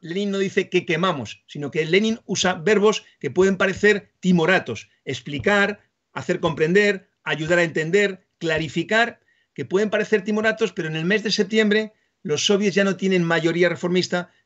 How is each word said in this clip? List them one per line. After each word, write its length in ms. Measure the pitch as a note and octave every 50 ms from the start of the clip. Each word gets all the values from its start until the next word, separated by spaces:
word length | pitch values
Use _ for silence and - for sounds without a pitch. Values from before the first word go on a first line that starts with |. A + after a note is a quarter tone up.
Lenin 280 | - D#3+ E3+ G3 G#3 G3+
no 80 | G3 G3
dice 300 | G3 F#3 - G#3 F3+ -
"¿qué 160 | - F3 F3
quemamos?", 580 | - E3 D#3 F#3+ F#3+ D#3+ C3+ A2 - - - _
sino 240 | - - D3 D3 C#3+
que 160 | - D#3 D#3+
Lenin 320 | D#3 F3 G3+ A3 A3 A3+ - -
usa 280 | - F#3+ - - F3+ F#3
verbos 500 | F3+ D3+ G3+ G#3+ G3 G3+ A3 G3+ - - - _ _
que 100 | - C#3
pueden 260 | A#2 F3 F#3+ G3 F#3+
parecer 540 | F#3 G3 F#3+ F3+ - G3+ G#3 G#3+ G3 - _ _ _
timoratos. 680 | - F#3 F3+ E3+ D#3+ E3+ F#3+ E3+ - B2+ A2 - - - _ _ _
Explicar, 760 | D3+ C3 - - C#3+ D3 C#3 - G3 G#3 G3+ G3+ G3 G3+ - _ _ _ _ _ _
hacer 280 | - C#3+ - - F3 -
comprender, 680 | F3 D#3+ D3 A#2+ D#3 D#3+ F3+ G#3 G#3 G3+ G3 F#3+ - _ _ _
ayudar 380 | _ D3+ D#3 D3+ D#3 D#3 F3 F3
a 20 |
entender, 640 | E3+ D#3+ C3 D#3 D#3 E3 F3+ G3+ G3+ G3 F#3+ - _ _ _ _
clarificar, 840 | E3 E3 D#3 D#3+ D#3+ C#3 - F3 E3 F3+ G#3+ A3+ A#3 A3+ - - _ _ _ _ _ _ _
que 100 | - C3+
pueden 240 | - F3+ G3 G#3+ G3+
parecer 340 | A3 G#3 G#3 - G#3+ G#3+
timoratos, 500 | F#3+ A3 G#3+ G#3+ G#3+ G#3 F#3+ - A3+ F#3 -
pero 140 | - D#3+ D#3
en 80 | D#3
el 100 | D#3+ E3
mes 160 | F3+ G#3+ G#3
de 80 | G#3 G#3
septiembre 640 | - - G3+ F#3+ G#3+ A3 A3 G#3 G#3 A3 A3 G#3 - _ _ _ _ _
los 220 | - E3+ D3 - -
soviets 300 | - G3+ G3 G#3 G3 F#3+
ya 100 | G3+ G3
no 120 | G3 F#3
tienen 280 | F#3 F#3+ F#3+ F#3+ F3+ E3
mayoría 460 | E3 E3+ E3 D#3+ E3 D#3+ F3 F3 E3+
reformista, 600 | E3+ - F3+ F3 F3+ F#3 F3 - F#3 F3+ F3 - _ _ _